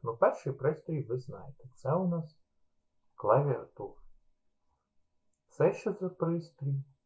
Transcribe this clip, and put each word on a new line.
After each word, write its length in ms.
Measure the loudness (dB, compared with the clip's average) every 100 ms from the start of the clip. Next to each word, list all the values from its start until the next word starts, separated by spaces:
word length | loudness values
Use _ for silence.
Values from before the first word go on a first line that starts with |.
Ну, 140 | -4 4
перший 360 | 4 4 -6
пристрій 500 | -2 -2 -2 -4 -6
ви 160 | -2 -4
знаєте, 500 | -6 -14 -14 -18 -20 -8
це 180 | -2
у 140 | 0 2
нас 300 | -2 -4 _ _ _ _ _ _ _ _ -4
клавіатура. 840 | 4 4 4 0 -4 -12 -12 -12 -20 -20 _ _ _ _ _ _ _ _ _ _ _ _ _
Це 260 | 4 4
що 180 | 4 -2
за 180 | -2 -4
пристрій? 720 | -2 0 0 -4 -6 -2 -2 -4 _